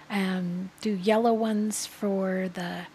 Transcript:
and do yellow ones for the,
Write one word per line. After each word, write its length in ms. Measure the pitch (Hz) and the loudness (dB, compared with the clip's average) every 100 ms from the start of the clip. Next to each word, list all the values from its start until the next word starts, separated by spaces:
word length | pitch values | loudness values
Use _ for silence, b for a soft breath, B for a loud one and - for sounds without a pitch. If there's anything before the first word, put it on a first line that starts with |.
| B | B
and 600 | 202 190 185 175 180 185 - | -2 0 0 -2 -4 -6 -6
do 100 | 220 | -4
yellow 420 | 190 196 214 233 | 0 4 4 4
ones 520 | 220 220 208 214 - | 4 2 2 0 -2
for 640 | - - 208 196 190 185 185 | -8 -4 -2 0 0 -2 -2
the, 320 | 180 175 180 175 | -4 -6 -8 -10